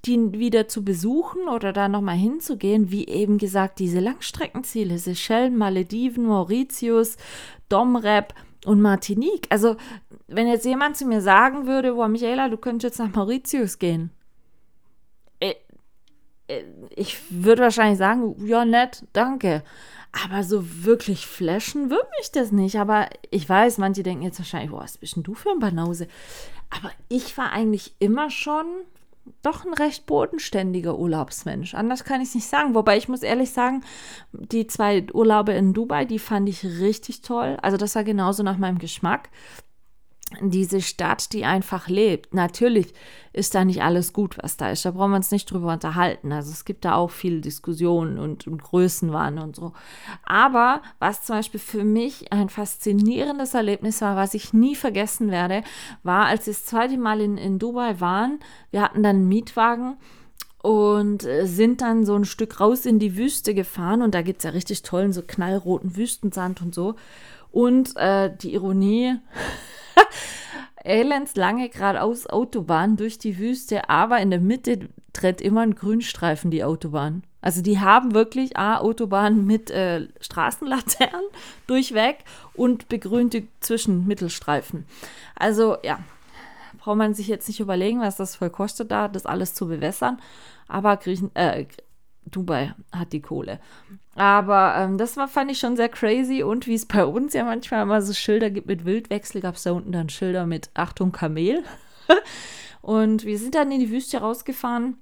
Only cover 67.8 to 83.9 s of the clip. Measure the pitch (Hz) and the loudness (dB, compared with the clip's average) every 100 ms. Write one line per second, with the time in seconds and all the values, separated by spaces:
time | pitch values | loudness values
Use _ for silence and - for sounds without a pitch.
67.8 | 254 - 190 196 196 190 185 208 190 190 | 4 0 2 4 2 -2 -6 -4 0 2
68.8 | 196 226 254 254 - - - - - - | 2 2 0 -2 -6 -10 -10 -10 -16 -20
69.8 | - - 440 - - - - 285 - - | 4 6 6 4 -12 -12 -14 -16 -16 -14
70.8 | - 214 262 285 285 - 185 226 247 - | 0 2 4 0 -2 0 0 0 -4 -2
71.8 | 196 190 - 240 - 208 247 233 160 160 | 0 2 0 -2 -2 -2 0 -4 0 2
72.8 | 190 208 220 220 220 185 220 254 - 208 | 4 2 0 -4 -6 -4 -4 -4 -2 -4
73.8 | - 151 220 240 196 180 180 254 - 226 | 2 2 4 4 4 2 2 0 0 -2
74.8 | - - - - 185 180 196 220 233 202 | -4 -18 -16 -2 0 0 0 2 2 0
75.8 | 196 220 226 - 170 156 170 160 123 160 | 0 -2 -2 -4 -2 0 -2 0 -2 -2
76.8 | 160 147 143 170 - - - 175 180 202 | -4 -4 -4 -6 -10 -6 -4 -2 0 2
77.8 | 196 220 254 214 226 254 262 - 202 226 | 6 6 6 2 2 0 -4 -2 0 0
78.8 | 220 226 220 196 208 220 202 220 220 - | 0 -2 0 2 4 4 4 2 0 -2
79.8 | 185 170 - - - - - - 285 262 | -2 -2 -6 -14 -10 -2 -2 -2 -4 -4
80.8 | - - 262 349 403 - - - - 262 | -2 0 0 0 -10 -10 -20 -18 -2 0
81.8 | 262 214 233 294 - - - - 247 233 | 2 2 0 -2 -14 -20 -18 0 0 0
82.8 | - 233 190 240 240 226 208 - - 226 | -4 -6 -2 2 2 0 -8 -12 -4 -2
83.8 | 220 | 0